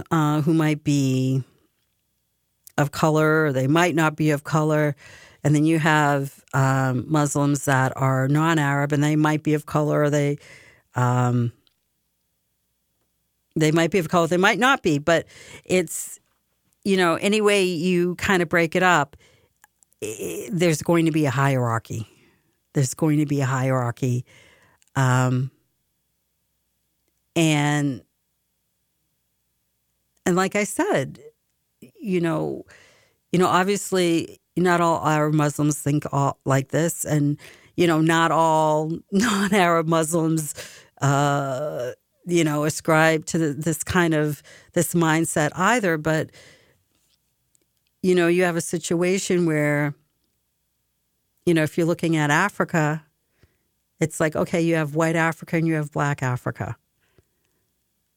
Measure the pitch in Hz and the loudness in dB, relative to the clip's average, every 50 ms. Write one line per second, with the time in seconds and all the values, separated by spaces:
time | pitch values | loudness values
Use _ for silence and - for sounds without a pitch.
0 | - - 170 160 151 147 151 156 143 170 160 160 156 156 151 147 - 147 143 143 | -4 -2 0 2 2 2 2 0 2 2 2 2 2 2 0 -2 0 0 0 2
1 | 135 131 131 131 131 131 131 131 127 _ _ _ _ _ _ _ _ _ _ _ | 2 2 0 0 0 0 0 -2 -4 _ _ _ _ _ _ _ _ _ _ _
2 | _ _ _ _ _ _ _ _ _ _ _ _ _ - - - 143 143 - - | _ _ _ _ _ _ _ _ _ _ _ _ _ -10 -4 -2 -2 -2 -2 0
3 | - 160 151 156 156 156 156 160 156 147 127 131 131 131 151 165 175 180 139 165 | 0 2 2 2 2 4 2 2 2 0 0 0 0 0 2 2 2 2 2 2
4 | 160 156 151 - 156 151 147 139 - - - 160 151 156 151 151 151 147 143 _ | 0 0 0 0 0 0 0 -2 -4 -2 -2 0 0 2 2 2 0 0 -2 _
5 | - - - - - - - _ - 147 151 147 151 160 165 160 151 165 156 151 | -12 -20 -20 -20 -20 -20 -14 _ 0 2 2 4 2 2 2 2 2 2 2 4
6 | 147 143 143 139 139 139 - - _ - - 139 135 135 135 135 131 131 127 123 | 4 2 2 0 -2 -6 -10 -18 _ -6 -2 0 2 2 2 2 0 0 -2 -2
7 | 107 - 156 151 147 143 - 147 143 143 143 135 - 143 135 131 131 131 - - | -2 -2 0 0 0 0 0 0 0 0 0 -2 0 0 2 2 2 0 -2 -2
8 | 135 131 131 131 131 135 147 151 160 165 165 156 143 139 139 139 143 143 151 143 | -2 0 0 0 0 0 0 0 2 2 0 0 0 0 0 0 -2 0 0 0
9 | 147 151 151 151 151 151 156 151 - 156 151 147 - - - 151 151 151 151 147 | 0 2 2 2 2 0 0 -2 -2 -2 -2 -2 -2 -2 -2 -2 0 0 0 0
10 | 147 147 143 147 143 143 143 - - - - - - - _ _ _ _ - 127 | 0 0 0 0 0 -2 -4 -6 -10 -20 -20 -20 -20 -20 _ _ _ _ -2 0
11 | 123 123 123 123 123 123 123 123 120 120 - _ _ _ _ _ _ _ _ _ | 0 2 2 2 0 0 0 0 -2 -4 -6 _ _ _ _ _ _ _ _ _
12 | _ _ _ _ _ _ _ _ _ _ _ _ _ _ _ _ _ _ _ _ | _ _ _ _ _ _ _ _ _ _ _ _ _ _ _ _ _ _ _ _
13 | _ _ _ _ _ _ _ _ _ _ - 160 156 156 156 170 165 160 208 196 | _ _ _ _ _ _ _ _ _ _ -4 0 0 2 2 2 2 2 0 -2
14 | 160 156 - 175 165 156 180 175 190 208 220 175 247 262 277 262 - 190 147 139 | -2 0 0 0 0 2 0 2 2 2 2 2 2 2 2 2 0 0 0 0
15 | 147 175 170 156 - - - - - - - - _ - 180 185 170 - - - | 2 2 0 0 0 -4 -16 -20 -20 -20 -20 -18 _ -2 -2 -2 -2 -2 -8 -12
16 | - - - - _ _ _ _ _ _ _ _ _ _ _ _ - 202 196 185 | -12 -14 -16 -20 _ _ _ _ _ _ _ _ _ _ _ _ -4 -2 0 2
17 | 180 170 160 - - 202 208 214 208 208 202 202 185 185 180 151 170 185 180 175 | 2 0 0 0 0 0 0 2 2 2 2 2 2 0 -2 -2 0 0 0 0
18 | 175 180 175 - - - 196 180 175 160 - 170 170 160 - 180 185 180 175 151 | 0 -2 -4 -4 -2 0 2 0 0 0 0 0 0 0 0 0 2 4 4 2
19 | 139 - - - _ _ _ _ _ _ _ _ _ _ _ _ _ _ _ - | 2 -2 -6 -20 _ _ _ _ _ _ _ _ _ _ _ _ _ _ _ -14
20 | - 104 110 104 - - - - - - 220 160 180 170 156 - - - 170 170 | -14 -12 -10 -10 -10 -10 -10 -10 -10 -8 -4 -2 0 0 0 -2 0 0 0 2
21 | 160 165 156 160 151 139 117 139 139 139 135 127 123 117 113 113 - - 107 110 | 2 2 0 0 0 0 0 0 0 0 0 0 0 0 -2 -2 -4 -6 -12 -12
22 | 107 - _ _ _ _ _ _ _ _ _ _ _ _ - 151 135 - - - | -12 -14 _ _ _ _ _ _ _ _ _ _ _ _ -2 -2 -2 -2 -2 -2
23 | 165 156 151 151 151 139 143 139 139 127 135 127 127 135 131 131 123 120 - - | 0 0 2 0 0 0 0 -2 0 -2 -2 -2 0 0 0 0 -2 -4 -4 -4
24 | 139 127 123 123 - _ - - _ _ _ _ _ _ _ _ _ _ - 135 | -2 -2 -2 -2 -4 _ -20 -20 _ _ _ _ _ _ _ _ _ _ -2 0
25 | 135 127 127 127 127 127 127 127 131 131 _ _ _ _ _ _ _ _ _ _ | 2 2 2 2 2 0 0 -2 -4 -6 _ _ _ _ _ _ _ _ _ _
26 | _ _ _ _ _ _ _ _ _ _ _ _ _ _ _ _ _ _ _ _ | _ _ _ _ _ _ _ _ _ _ _ _ _ _ _ _ _ _ _ _
27 | _ _ _ _ _ _ - 170 165 156 151 147 147 147 147 147 143 143 127 95 | _ _ _ _ _ _ -2 0 2 2 2 2 2 0 0 0 -2 -4 -6 -8
28 | - _ _ _ _ _ _ _ _ _ _ _ _ _ _ _ _ _ _ _ | -12 _ _ _ _ _ _ _ _ _ _ _ _ _ _ _ _ _ _ _
29 | _ _ _ _ _ _ _ _ _ _ _ _ _ _ _ _ _ _ _ _ | _ _ _ _ _ _ _ _ _ _ _ _ _ _ _ _ _ _ _ _
30 | _ _ _ _ - 180 175 185 190 185 - 208 208 - - - 330 415 285 156 | _ _ _ _ -2 0 0 2 0 0 0 -2 -4 -4 -2 -4 -2 0 0 -2
31 | 131 - - - - 453 _ _ _ _ _ _ _ _ _ - - - _ 427 | -2 -4 -8 -16 -20 -20 _ _ _ _ _ _ _ _ _ -20 -20 -20 _ -12
32 | 302 202 180 175 170 165 160 156 156 147 135 - - - - - - _ _ _ | -6 -4 -2 -2 0 -2 -2 -2 -4 -6 -8 -10 -14 -18 -20 -20 -20 _ _ _
33 | _ _ _ _ _ - - - 180 123 131 180 185 196 202 190 - - 190 185 | _ _ _ _ _ -4 0 0 2 2 2 2 2 0 -2 -4 -4 -2 -2 0
34 | 180 170 170 165 117 - - - _ _ - 165 180 180 175 175 170 165 165 - | 0 2 0 -2 -2 -6 -14 -20 _ _ -4 0 0 2 2 2 2 2 0 0
35 | - 151 156 151 151 151 151 151 147 147 - - 147 151 147 - - 143 143 147 | 0 0 0 0 0 0 2 0 0 0 0 -2 -2 -2 -2 -2 -2 -2 -2 -2
36 | - - - 139 139 139 - _ - - 135 135 131 - - 143 165 170 - - | -2 -4 -4 -2 -2 -2 -4 _ -4 -2 0 0 -2 -2 -2 -2 -2 -2 -4 -6
37 | - - 151 151 143 143 147 - - - - - _ _ - - 180 170 160 156 | -6 -2 0 0 0 0 -2 -4 -8 -20 -20 -20 _ _ -2 0 0 2 2 2
38 | 160 165 165 165 165 165 147 160 165 160 156 156 156 156 151 156 156 156 170 - | 2 2 2 2 2 2 2 2 2 2 2 2 2 2 0 0 -2 -4 -8 -10
39 | - - 196 196 233 240 208 196 202 190 214 208 180 170 170 165 160 160 165 160 | -8 -4 -2 0 0 0 0 -2 -2 0 2 2 2 4 2 2 2 0 0 0
40 | 160 151 170 170 160 160 160 160 151 - - - - - - - - _ _ - | 0 0 0 0 0 0 0 -2 -2 -6 -10 -14 -16 -18 -20 -20 -20 _ _ -2
41 | - 139 143 139 147 143 143 143 139 135 131 127 151 151 156 143 120 123 - _ | 0 0 2 2 2 2 0 -2 -2 -4 -6 -6 -6 -6 -6 -6 -8 -8 -10 _
42 | _ _ _ _ - 180 175 170 160 156 147 147 147 156 - - - - 160 156 | _ _ _ _ -6 -2 0 2 2 2 0 0 -2 -2 -4 -4 -2 2 2 4
43 | 160 160 160 160 - - - 165 165 147 143 151 156 170 156 - - - - 185 | 4 4 2 0 -2 -4 -2 -2 -2 -2 -4 -4 -4 -4 -4 -4 -4 -2 0 0
44 | 170 165 160 151 151 151 147 - - - - - - _ - 180 165 - - 170 | 2 2 2 0 0 -2 -4 -8 -12 -20 -20 -20 -16 _ -2 -2 -2 0 0 0
45 | 165 160 156 160 165 - - 175 151 147 - 151 185 202 233 247 202 175 165 156 | 2 2 2 0 0 -2 -2 -2 -2 -2 -2 0 0 0 2 2 0 -2 -2 -2
46 | 156 160 156 156 - - - - - - - _ _ _ _ _ _ _ _ _ | -2 -2 -2 -2 -4 -6 -10 -20 -20 -20 -20 _ _ _ _ _ _ _ _ _
47 | _ _ _ _ _ _ _ _ _ _ _ _ _ _ _ _ _ _ _ - | _ _ _ _ _ _ _ _ _ _ _ _ _ _ _ _ _ _ _ -4
48 | - 185 180 180 170 170 175 180 185 175 165 170 - - - 165 - - 180 165 | 0 2 2 4 4 2 2 2 2 0 0 -2 -4 -4 -6 -6 -4 -2 -2 0
49 | 175 180 185 196 - - 185 175 175 165 156 151 147 147 147 147 147 147 143 _ | 0 0 0 -2 -2 -2 0 0 0 0 0 0 0 0 0 0 -2 -4 -6 _
50 | _ _ _ _ _ _ _ _ _ _ _ _ _ _ _ _ _ _ _ _ | _ _ _ _ _ _ _ _ _ _ _ _ _ _ _ _ _ _ _ _
51 | _ _ _ _ _ _ _ _ - 175 170 160 156 147 - - 165 160 170 - | _ _ _ _ _ _ _ _ -2 0 0 0 0 -2 -2 -2 0 0 0 -2
52 | - 165 165 156 151 143 147 160 190 202 - - 180 - - 165 151 147 156 156 | -2 -2 0 0 2 2 2 2 2 0 -2 -4 -4 -2 0 0 0 0 -2 -4
53 | - _ _ _ _ _ _ _ _ _ _ _ _ _ _ _ _ _ _ - | -8 _ _ _ _ _ _ _ _ _ _ _ _ _ _ _ _ _ _ -6
54 | 165 156 - - 165 156 151 151 180 - - 170 165 165 165 160 156 143 143 160 | -4 -4 -2 -2 -4 -2 -2 -2 -4 -2 -2 -2 0 0 0 0 -2 -2 -2 -2
55 | 165 160 165 165 160 165 156 - 165 - - 165 160 165 160 151 147 143 - 151 | 0 0 0 0 0 0 -2 -6 -8 -4 -2 -2 0 0 -2 -2 -4 -6 -4 -4
56 | 147 143 143 - 135 127 123 120 - 127 120 - 101 98 113 _ _ _ _ _ | -2 -2 -2 -2 -2 -4 -4 -4 -6 -8 -8 -8 -8 -10 -10 _ _ _ _ _
57 | _ _ _ _ _ _ _ _ _ _ _ _ _ _ _ _ _ _ _ _ | _ _ _ _ _ _ _ _ _ _ _ _ _ _ _ _ _ _ _ _
58 | _ _ _ | _ _ _